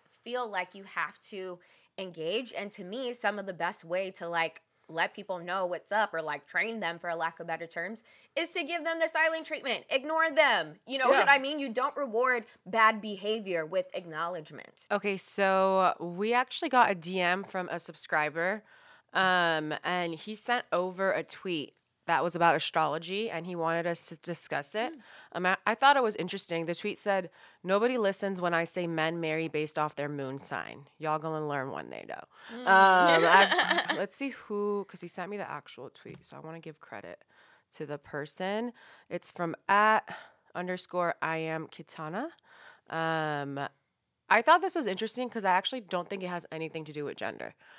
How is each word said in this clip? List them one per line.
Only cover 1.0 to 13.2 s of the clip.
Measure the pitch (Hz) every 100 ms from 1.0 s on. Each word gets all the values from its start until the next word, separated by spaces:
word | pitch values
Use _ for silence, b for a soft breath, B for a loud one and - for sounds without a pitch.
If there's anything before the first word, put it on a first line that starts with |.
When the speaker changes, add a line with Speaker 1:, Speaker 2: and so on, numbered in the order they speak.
| 165 - -
Speaker 1:
to | 202 185 175 b b b -
engage. | 190 170 160 214 247
And | - 202
to | -
me, | 180 226 254
some | 240 208 202
of | 196
the |
best | 170 170 - 165
way | 180 190
to, | 190 170
like, | 170 165 - _ _ -
let | 160 190
people | - 196 185
know | 175 190 185
what's | 170 -
up | 208 208
or, | 165
like, | 156 147 -
train | 180 202 226
them, | 175 170
for | 175
a | 170
lack | 165 -
of | 170
better | 160 165
terms, | - 175 220 - b b -
is | 330
to | 381
give | 294 339
them | 311 330
the | 330
silent | 330 320 320 311
treatment. | 302 269 208 -
Ignore | 277 277 320 320
them. | 294 294 208 156 156 -
You | 269
know | 254
Speaker 2:
Yeah. | 269
Speaker 1:
what | -
I | 277
mean? | 269 302
You | 277
don't | 226 269 294
reward | 277 214 254 247 - B -
bad | 220 220 220
behavior | 214 196